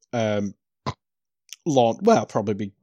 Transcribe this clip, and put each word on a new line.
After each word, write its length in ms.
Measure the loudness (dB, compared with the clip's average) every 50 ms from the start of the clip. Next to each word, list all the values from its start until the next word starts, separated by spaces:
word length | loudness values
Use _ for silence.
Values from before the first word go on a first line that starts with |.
| _ _ -4
um, 400 | -2 -2 0 -2 -2 -4 -6 -8 _ _ _ _ _ -10 -10 -10 _ _ _ _ _ _ _ _ _ _ _ -20 _ -6
launch. 320 | 0 2 4 4 4 2 0 4
Well, 140 | 4 4 4
it'll 80 | 2 0
probably 260 | -4 -4 -2 -2 -4
be 200 | -4 -6 -10 -10 _